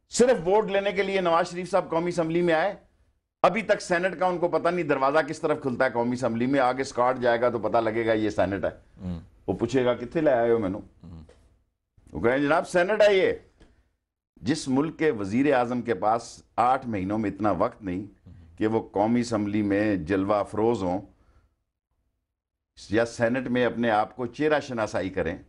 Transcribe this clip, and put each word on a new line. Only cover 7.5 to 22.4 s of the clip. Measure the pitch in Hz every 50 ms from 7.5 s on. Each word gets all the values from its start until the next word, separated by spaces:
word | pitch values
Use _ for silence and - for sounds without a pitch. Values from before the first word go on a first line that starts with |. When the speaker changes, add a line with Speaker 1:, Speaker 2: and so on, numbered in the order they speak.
| 113 113
Speaker 1:
पता | 104 107 113 117
लगेगा | 113 110 107 117 113 113 113
ये | 107 107 104
सेनेट | 101 104 92 95 101 92 82
है। | 82 - - - _ _ -
Speaker 2:
हम्म। | 95 90 87 82 87 - _ _ _
Speaker 1:
वो | - 95
पूछेगा, | - 117 117 127 135 123 123 120
"कित्थे | 110 120 120 - 170
ले | 156 147
आए | 131 113 117 117
हो | 117 113
मैनू?" | 104 90 98 - - - _ _ -
Speaker 2:
हम्म। | 82 82 80 80 - - _ _ _ _ _ _ _ _ _ _ _ _ _ _ - -
Speaker 1:
वो | 80
कहें, | 98 120 131 143
"जनाब, | 147 143 156 180 185
सेनेट | - - 180 175 196 214 208
है | 208 208 202
ये।" | 190 170 113 - - - _ _ _ - _ _ _ _ _ _ _ _ _ _ _ _ _ _ - 85
जिस | 110 160 156 - 135
मुल्क | 127 135 156 165 160
के | - 156 156
वजीर | 131 104 101 95 107 127 139 147 135
आजम | 123 123 117 123 123
के | 104 117 107
पास | 85 104 107 113 120 - - - - - _ _ -
आठ | 117 127 131 135 131
महीनों | 120 110 95 90 98 104
में | 113 107 98
इतना | 98 98 107 104
वक्त | 90 85 104 123 - - 107
नहीं | 92 90 95 104 104 - _ _ 92 87 - - - -
कि | - 107
वो | 110 113 110
कौमी | 110 - - 95 104 113 120 123
असेंबली | 117 120 117 104 104 101 101 107
में | 104 101 98 101 107 107 101 87 78
जलवा | 82 101 95 98 101 107 101
अफरोज | 95 - - 101 110 117 120 104
हों | 95 87 90 101 - - _ _ _ _ _ _ _ _ _ _ _ _ _ _ _ _ _ _ _ _ _ _ _ _ _ _